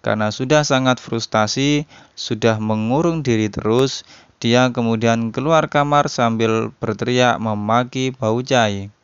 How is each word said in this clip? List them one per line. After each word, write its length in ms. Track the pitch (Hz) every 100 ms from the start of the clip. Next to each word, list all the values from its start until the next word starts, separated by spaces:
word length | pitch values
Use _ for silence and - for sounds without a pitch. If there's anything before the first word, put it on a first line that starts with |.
karena 320 | 113 107 107
sudah 320 | - 131 151 147
sangat 320 | 131 131 123
frustasi, 880 | - 117 - 110 107 - 139 147 151 - - -
sudah 400 | - 107 113 110
mengurung 640 | 107 110 110 135 170 165
diri 320 | 131 113 107
terus, 480 | - 107 117 131 - - - _ _
dia 320 | 117 123 127
kemudian 560 | 120 117 113 117 113 113
keluar 400 | 107 139 165 151
kamar 400 | 147 143 147 143
sambil 640 | - 117 113 113 110 113 _
berteriak 560 | 113 107 113 123 123 -
memaki 720 | 110 104 104 117 127 131 131
Bau 320 | 127 110 113
Cai. 480 | 127 131 110 101 98 _